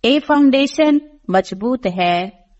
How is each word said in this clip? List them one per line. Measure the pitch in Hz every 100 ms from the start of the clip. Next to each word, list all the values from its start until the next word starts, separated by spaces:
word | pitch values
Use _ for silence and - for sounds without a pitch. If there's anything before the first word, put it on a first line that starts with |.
ਇਹ | 226 294
ਫਾਊਂਡੇਸ਼ਨ | 294 294 285 269 277 - 302 294 294 _ -
ਮਜ਼ਬੂਤ | 190 - 190 220 254 202
ਹੈ | 180 175 175 190 _ _